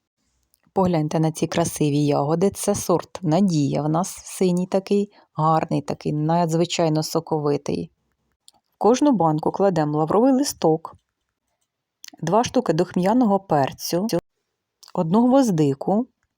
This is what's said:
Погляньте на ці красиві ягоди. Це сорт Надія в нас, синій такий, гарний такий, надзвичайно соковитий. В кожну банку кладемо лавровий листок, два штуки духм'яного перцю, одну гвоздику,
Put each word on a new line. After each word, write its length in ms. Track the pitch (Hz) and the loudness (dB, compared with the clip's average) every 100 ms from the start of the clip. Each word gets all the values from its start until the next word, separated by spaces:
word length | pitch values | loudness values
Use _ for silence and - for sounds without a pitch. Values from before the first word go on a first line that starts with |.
| _ _ _ _ _ _ _ | _ _ _ _ _ _ _
Погляньте 480 | 196 185 165 151 160 | -2 0 0 0 0
на 120 | 160 | -2
ці 140 | - 160 | -2 -2
красиві 520 | - 160 - 151 143 | -2 -2 0 0 2
ягоди. 520 | 147 143 143 170 196 | 2 0 0 0 0
Це 240 | - - | -2 -4
сорт 440 | 202 - 165 - - | -2 0 -2 -2 -8
Надія 600 | 170 170 202 156 139 147 | -2 2 2 2 0 -2
в 60 | 156 | -2
нас, 200 | 160 190 - | -2 -4 -10
синій 420 | - - 185 175 180 | -12 -2 0 0 -2
такий, 460 | 196 190 202 202 _ _ | -4 0 -2 -2 _ _
гарний 480 | - 156 160 165 151 | -2 2 2 0 -4
такий, 300 | 147 156 160 | -4 -6 -4
надзвичайно 880 | 151 151 170 170 165 165 - 160 156 | -2 0 0 0 0 -2 0 0 0
соковитий. 880 | 156 165 - 156 147 143 - 170 170 _ _ _ _ _ _ | -2 -4 -4 -4 -2 -2 -4 -6 -8 _ _ _ _ _ _
В 320 | _ _ - | _ _ 0
кожну 340 | 196 254 294 | 2 4 2
банку 380 | 208 165 156 - | 2 2 0 -2
кладемо 480 | - 196 165 151 151 | 0 0 2 0 0
лавровий 340 | 156 190 262 | 0 2 4
листок, 640 | 262 285 - 165 160 - - _ _ _ _ _ _ _ _ _ _ - - | 2 -2 -2 0 0 -4 -20 _ _ _ _ _ _ _ _ _ _ -20 -10
два 220 | 156 214 | -2 0
штуки 280 | 240 254 - | 0 0 0
духм'яного 680 | 160 180 185 185 254 220 196 | 0 -2 0 0 2 2 0
перцю, 680 | 190 147 135 - - 170 220 170 - _ _ _ _ _ - | 0 0 0 -4 -6 -4 -2 -4 -6 _ _ _ _ _ -10
одну 320 | - 165 214 247 | -4 0 2 4
гвоздику, 800 | 277 240 160 143 135 - 208 254 _ _ | 4 4 2 2 0 -2 -2 -4 _ _